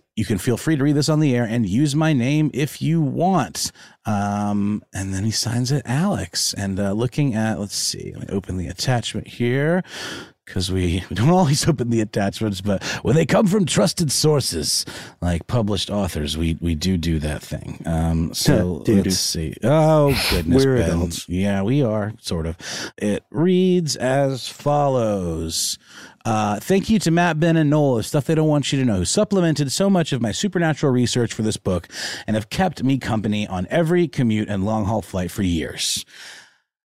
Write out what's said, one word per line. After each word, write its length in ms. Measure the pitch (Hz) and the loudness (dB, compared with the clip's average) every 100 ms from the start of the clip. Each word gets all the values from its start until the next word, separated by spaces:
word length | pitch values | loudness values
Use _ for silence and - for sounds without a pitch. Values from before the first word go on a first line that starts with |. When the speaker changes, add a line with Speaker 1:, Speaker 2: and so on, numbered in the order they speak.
| - - | -6 -6
Speaker 1:
you 80 | |
can 140 | 107 98 | -2 0
feel 180 | - 113 | 0 0
free 220 | 160 156 | 0 2
to 60 | |
read 120 | 143 147 | 2 2
this 140 | 151 | 2
on 100 | 156 | 2
the 160 | 151 120 | 4 2
air 80 | |
and 240 | 113 117 101 | 0 0 0
use 280 | 110 151 143 | 2 2 2
my 180 | 160 | 2
name 380 | 139 123 151 151 | 2 2 2 0
if 280 | 123 151 - | 0 -4 -2
you 200 | 135 165 | 0 2
want. 680 | 139 123 175 180 95 - - - - _ - | 0 2 2 2 0 -4 -8 -10 -20 _ -4
Um, 800 | 104 101 104 104 101 101 107 - | -2 0 -2 -2 0 0 -4 -6
and 200 | 101 98 | -8 -6
then 100 | 95 | -2
he 80 | 107 | -2
signs 400 | - 113 113 127 | -2 -2 -2 0
it, 100 | 143 - | -2 -2
Alex. 680 | 135 202 98 90 - - | -2 0 -2 -4 -4 -4
And, 260 | - 98 95 | -4 -4 -2
uh, 140 | 101 | -2
looking 400 | 104 127 - 143 | 0 -2 0 0
at, 260 | 107 110 90 | 0 -2 -2
let's 160 | 101 - | -6 -6
see, 380 | - - - - | -6 -6 -10 -12
let 140 | - | -6
me 60 | 98 | -6
open 220 | - 92 | -4 -6
the 100 | 85 | -6
attachment 600 | 87 - 120 - 101 - | -4 -2 0 -2 -8 -10
here, 560 | - 120 135 151 180 - - - - - _ - | -4 -2 0 0 0 -2 -10 -12 -12 -16 _ -10
'cause 240 | 98 92 | -6 -2
we, 320 | 92 90 92 - | 0 0 -2 -4
we 60 | 90 | 0
don't 140 | 135 | 4
<laughs> 0 | |
always 380 | 180 147 147 165 | 6 4 2 0
open 240 | 135 120 | 0 0
the 100 | 113 | 0
attachments, 600 | 107 113 98 - 110 95 | 0 0 -2 -2 -4 -2
but 220 | 98 95 - - | -2 -2 -4 -4
when 120 | - 160 | 0 2
they 100 | - | 4
come 180 | 196 208 | 4 4
from 200 | 214 170 | 2 2
trusted 460 | - 196 - 156 | 2 0 0 -2
sources, 720 | - 151 147 - 82 - - - - - - | 0 2 2 0 -4 -2 -4 -4 -12 -16 -6
like 240 | 87 85 - | -2 -2 0
published 460 | 123 104 98 - | 0 0 -2 -2
authors, 440 | 101 95 80 73 76 | -2 -2 -4 -4 -2
we, 220 | 85 82 | -2 -2
we 140 | 85 | -2
do 240 | 76 90 92 | -2 0 0
do 220 | 82 80 | 0 0
that 240 | 76 76 | -2 -6
thing. 380 | - - - - 82 | -8 -10 -10 -10 -4
Um, 480 | 82 82 82 82 | 0 2 2 0
so 460 | - - 117 90 82 | 0 2 2 2 -2
Speaker 2:
<laughs> 60 | - | 2
Dude. 200 | 98 92 | 2 4
Speaker 1:
let's 120 | 92 | 0
see. 360 | - 85 78 - | -2 -4 -6 -4
Oh, 560 | 113 156 156 156 143 123 - | 2 4 6 6 4 2 0
goodness, 340 | 92 82 131 135 | 0 2 4 4
Speaker 2:
We're 120 | 123 | 4
Speaker 1:
Ben. 120 | 82 | 2
Speaker 2:
adults. 400 | 85 85 - - | 0 -2 -4 -4
Speaker 1:
Yeah, 320 | 90 101 98 | -2 0 0
we 220 | 98 143 | 0 0
are, 300 | 120 107 104 104 | 0 0 -4 -6
sort 280 | - 85 80 | -6 -4 -4
of. 100 | 82 - - - - | -6 -10 -10 -12 -6
It 260 | 104 98 - | -4 -4 -4
reads 680 | 123 180 180 185 180 156 - | 0 2 4 4 2 0 -2
as 520 | 127 139 139 127 - | 0 2 0 -2 -8
follows. 1300 | - 143 147 143 131 113 101 87 80 80 - - - - - - - | -4 0 2 2 2 2 0 -2 -4 -4 -4 -4 -6 -12 -20 -20 -8
Uh, 360 | 113 107 104 104 | -2 0 0 -2
"Thank 300 | - 190 - | 0 0 2
you 100 | 220 | 2
to 100 | 165 | 2
Matt, 300 | 165 175 156 | 2 2 2
Ben, 180 | 170 165 | 2 4
and 120 | 147 | 4
Noel 300 | 151 143 117 | 4 4 2
of 60 | 104 | 0
Stuff 200 | 151 - | -2 0
They 100 | 160 | 2
Don't 120 | 156 | 2
Want 240 | 147 - | 2 0
You 80 | 139 | 0
to 60 | 127 | 2
Know, 120 | 98 | 2
who 80 | 87 | 2
supplemented 680 | - 208 196 170 139 139 | 0 2 2 2 2 -2
so 180 | - 202 | 0 2
much 240 | 190 156 | 2 2
of 80 | 131 | 0
my 100 | 113 | -2
supernatural 640 | 98 208 175 165 151 143 | -2 -2 0 0 2 2
research 400 | 127 120 127 113 | 4 2 2 0
for 80 | - | 0
this 160 | 110 - | -2 -2
book 300 | 101 90 - - - - - | -2 -2 -4 -10 -10 -8 -2
and 80 | 107 | -2
have 140 | 107 | -2
kept 340 | - 185 - | -2 -2 0
me 160 | 131 135 | 0 0
company 480 | - 110 107 104 104 | 0 -2 0 -2 -2
on 200 | 92 92 | -4 -2
every 360 | 156 160 180 170 | 0 2 2 2
commute 400 | - 117 107 107 | 2 2 2 0
and 180 | 101 98 | -2 0
long-haul 360 | 110 101 110 | 0 0 -2
flight 300 | - 95 90 | -2 -4 -4
for 120 | - | -2
years." 600 | 95 82 64 - - - - - - - - _ _ _ | 0 0 -2 -4 -4 -4 -8 -18 -20 -20 -20 _ _ _